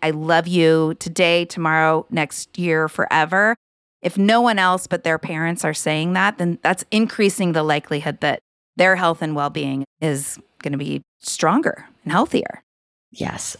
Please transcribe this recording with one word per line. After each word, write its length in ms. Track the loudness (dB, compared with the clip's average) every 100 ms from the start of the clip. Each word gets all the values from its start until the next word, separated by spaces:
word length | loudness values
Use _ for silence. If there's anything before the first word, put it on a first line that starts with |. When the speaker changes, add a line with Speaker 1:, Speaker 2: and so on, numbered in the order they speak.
Speaker 1:
I 80 | -4
love 380 | -2 2 2 2
you 460 | 2 4 4 2 -4
today, 460 | -6 0 2 2
tomorrow, 640 | 0 -4 0 2 2 0 -2
next 480 | -4 -4 -6 -12 -6
year, 300 | -2 0 0
forever." 680 | -2 0 0 2 2 2 0 _ _ _ _
If 180 | -4 0
no 220 | 4 4
one 180 | 4 4
else 300 | 2 0 -2
but 160 | -4
their 140 | -2 -2
parents 460 | -4 -4 -4 -2
are 100 | -4
saying 400 | -2 -2 -2 0
that, 240 | 0 0 0
then 200 | -2 0
that's 220 | 0 -2 0
increasing 600 | 0 0 2 0 2 0
the 100 | 0
likelihood 560 | 0 -2 -2 -4 -4 -2
that 180 | -2 -2 _ _ _
their 220 | 2 2 4
health 240 | 2 0
and 160 | -2 -2
well-being 480 | -2 -4 -4 -4 -6 _
is 380 | -4 -2 -6 -10 _ -12
gonna 160 | -8 -6
be 240 | -6 -8 -10 _
stronger 640 | -10 -2 2 2 0 -4 -10 _
and 80 | -2
healthier. 500 | 0 0 -2 -4 -10 _ _ _ _ _
Speaker 2:
Yes, 440 | -8 -8 -8 -10